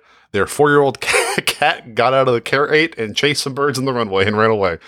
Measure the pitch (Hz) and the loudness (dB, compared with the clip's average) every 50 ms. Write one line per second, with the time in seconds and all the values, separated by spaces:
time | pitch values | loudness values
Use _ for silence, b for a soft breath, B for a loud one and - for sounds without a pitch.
0 | b b b b b b - 98 95 - - - 147 147 143 147 143 135 127 - | b b b b b b -2 -2 -2 0 0 0 2 4 4 4 2 2 0 -4
1 | - - - - - - - - - - - - 147 156 175 - - 123 107 120 | -4 -2 0 0 0 -2 -4 -4 -4 -4 -2 0 0 0 0 -2 -6 -8 -2 0
2 | 117 123 135 135 131 127 120 117 - - 139 139 147 - 151 156 160 160 - - | 2 2 4 2 2 2 2 0 0 0 0 0 0 2 2 2 0 0 -4 -6
3 | 113 104 101 - - 147 139 - - 139 127 143 143 147 123 131 131 135 123 120 | -8 -6 -4 -2 0 0 0 -2 -4 -6 -4 -4 -4 -2 -2 -2 -4 -4 -2 -2
4 | 113 101 95 95 98 107 104 107 110 113 110 104 98 90 82 - B | -4 -2 0 0 0 2 2 2 2 2 2 2 0 -2 -2 -4 B